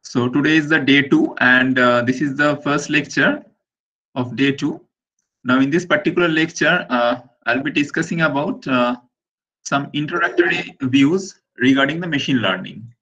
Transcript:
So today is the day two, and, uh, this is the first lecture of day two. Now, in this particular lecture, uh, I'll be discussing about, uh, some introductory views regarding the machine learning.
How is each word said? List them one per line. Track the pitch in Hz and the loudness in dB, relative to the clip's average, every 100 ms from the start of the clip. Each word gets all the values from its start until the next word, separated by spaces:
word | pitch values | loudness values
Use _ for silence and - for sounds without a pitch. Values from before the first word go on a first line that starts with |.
So | - 123 123 | -6 -4 -2
today | 139 143 160 | 0 2 2
is | 147 | 2
the | 156 | 0
day | 135 139 | 4 2
two, | 139 156 160 - | 4 2 2 0
and, | 123 127 131 127 | 4 4 4 2
uh, | 123 123 | 4 2
this | 117 127 | 0 -2
is | 147 | -2
the | 135 147 143 | 0 0 0
first | 147 143 - | -2 -2 0
lecture | 151 147 - 151 294 - _ _ _ _ _ _ | -2 -2 0 0 0 -8 _ _ _ _ _ _
of | 135 120 | -8 -6
day | 113 139 | 0 0
two. | 135 147 - _ _ _ _ _ _ | 0 -4 -6 _ _ _ _ _ _
Now, | 123 127 | -2 2
in | 135 | 2
this | 165 | 0
particular | 175 151 160 170 175 | 0 -2 0 0 0
lecture, | 156 165 - 156 175 - | 0 -2 0 0 0 -2
uh, | 123 120 127 - _ | 0 0 -2 -8 _
I'll | - 123 | -4 -2
be | 143 | -2
discussing | 151 143 - 165 170 | -2 -4 -4 -4 -2
about, | 160 139 160 - - | -2 0 -4 -6 -2
uh, | 131 123 127 _ _ _ _ _ _ | 0 0 -2 _ _ _ _ _ _
some | - 139 139 | -6 -4 -4
introductory | 147 151 170 175 - 175 180 - - | -6 -4 -2 -2 0 0 0 -6 -6
views | 131 131 139 185 190 - _ - | 0 4 4 2 -4 -16 _ -2
regarding | 123 135 139 165 | 2 4 2 0
the | 180 | -4
machine | 147 131 131 | -4 0 0
learning. | 101 92 - - 113 _ | 0 -2 -6 -14 -18 _